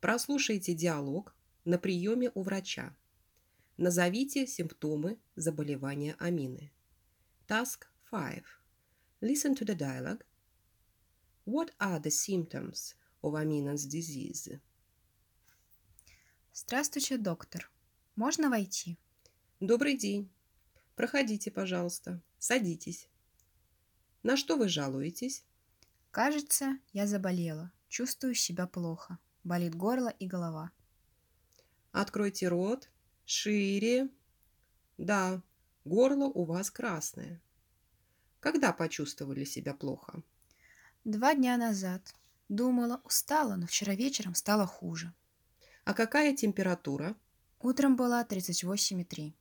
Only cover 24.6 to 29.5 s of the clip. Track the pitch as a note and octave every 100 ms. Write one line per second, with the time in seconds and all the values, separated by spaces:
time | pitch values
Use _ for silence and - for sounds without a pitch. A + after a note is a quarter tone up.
24.6 | G#3+ D#3+ C#3 C3 D3 F3 B3 - _ _
25.6 | _ _ _ _ _ - B3 D4+ D4 -
26.6 | C4+ C4+ _ G3 G3+ G3+ F#3+ F3+ E3+ D#3
27.6 | E3+ _ _ - B3+ - C4 A#3+ - F3
28.6 | F3+ - E3+ E3 - F3 _ _ F3